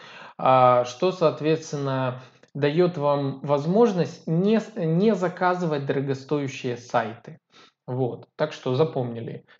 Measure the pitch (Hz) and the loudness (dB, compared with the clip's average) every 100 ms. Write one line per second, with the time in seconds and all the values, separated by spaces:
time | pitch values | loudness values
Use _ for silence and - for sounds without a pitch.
0 | - - - - 131 131 127 123 - - | -20 -20 -20 -2 4 6 8 6 2 -2
1 | 185 180 156 131 151 156 - 147 139 131 | -2 2 0 2 0 -2 -2 -6 -4 -2
2 | 127 123 - _ _ 143 143 160 180 151 | -4 -6 -14 _ _ -2 0 2 2 2
3 | 143 143 139 135 143 143 156 202 233 180 | 0 0 0 -4 -2 -2 2 4 4 2
4 | 139 - - 160 202 220 - - 160 165 | -4 -4 -4 0 2 0 -2 -4 0 2
5 | 220 190 180 180 180 180 170 147 139 139 | 2 2 -2 0 0 0 0 -2 -2 -2
6 | 139 131 - 147 135 - 127 120 - 120 | -2 -6 -4 -4 -4 -6 -8 -8 -4 -2
7 | 110 113 - 160 _ _ - _ - 127 | -2 -8 -18 -20 _ _ -20 _ -10 -4
8 | 120 117 - - 151 - 131 127 160 139 | -4 -6 -16 -6 -6 -4 -4 0 0 -2
9 | 120 117 - - _ | -6 -8 -10 -12 _